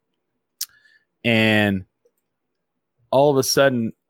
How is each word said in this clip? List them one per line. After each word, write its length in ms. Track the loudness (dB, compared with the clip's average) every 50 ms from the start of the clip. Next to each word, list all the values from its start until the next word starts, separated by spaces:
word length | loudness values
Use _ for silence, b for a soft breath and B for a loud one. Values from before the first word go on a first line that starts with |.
| _ _ _ _ _ _ _ _ _ _ _ -16 -16 b b b b b b b b b _ _ -4
And 600 | 0 0 2 2 2 2 2 0 0 -2 -4 -8 _ _ _ _ _ _ _ _ _ _ _ _ _ _ _ _ _ _ _ _ _ _ _ _ -4
all 200 | -2 0 0 2
of 40 | 0
a 60 | 0
sudden, 500 | -2 -2 0 2 2 2 0 -2 -6 -6 -10 _ _